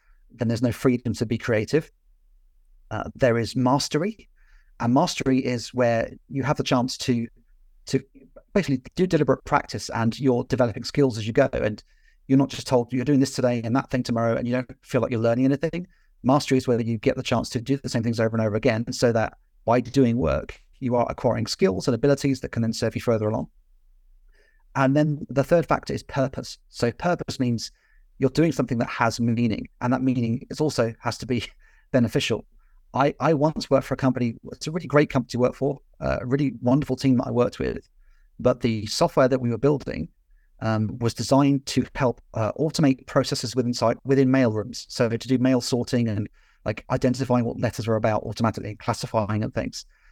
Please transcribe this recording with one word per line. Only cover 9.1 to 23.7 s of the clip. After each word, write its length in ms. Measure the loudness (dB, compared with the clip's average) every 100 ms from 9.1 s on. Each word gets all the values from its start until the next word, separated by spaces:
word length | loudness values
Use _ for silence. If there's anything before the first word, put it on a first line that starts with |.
| 2 2 0
practice, 440 | 0 -2 -2 -10 -6
and 300 | -2 0 0
you're 240 | 2 0
developing 400 | 0 0 0 -2
skills 340 | -4 2 2 0
as 80 |
you 80 | -2
go. 160 | 2 2
And 300 | 0 -4 -4 -14 _ _ _ 2
you're 100 | 4
not 120 | 2
just 180 | -2 0
told, 260 | 0 0
"You're 120 | -2
doing 140 | 2 4
this 140 | 2
today 300 | 2 0 0
and 120 | 0
that 140 | -2 0
thing 140 | -4
tomorrow," 320 | -2 0 0
and 120 | 0 0
you 60 |
don't 160 | -2 -4 -12
feel 180 | -2 0
like 80 | 0
you're 100 | 2
learning 260 | 2 4
anything. 420 | 2 2 -2 -4 -10 _ _ _
Mastery 380 | 2 2 4 2
is 80 | 2
where 120 | 0
you 200 | 0 0
get 160 | 0
the 80 | 0
chance 260 | 0 -2 -2
to 120 | -4
do 160 | -2 -4
the 120 | -2
same 140 | -2
things 160 | 0 0
over 160 | 0 2
and 80 |
over 100 | 0
again, 380 | 2 0 0 -2
so 180 | 0 2
that 280 | 2 -2 -6 _ _
by 140 | 0 2
doing 380 | 2 4 4 4
work, 440 | 0 0 -4 -14 _ -8
you 160 | -2
are 140 | 0 0
acquiring 380 | 0 0 0 -2
skills 400 | 0 0 2 0
and 80 |
abilities 460 | 2 2 2 0 -2
that 80 | -4
can 120 | -2
then 120 | -2
serve 200 | -2 -4
you 80 | -2
further 260 | 0 0 0
along. 200 | -2 -6 _ _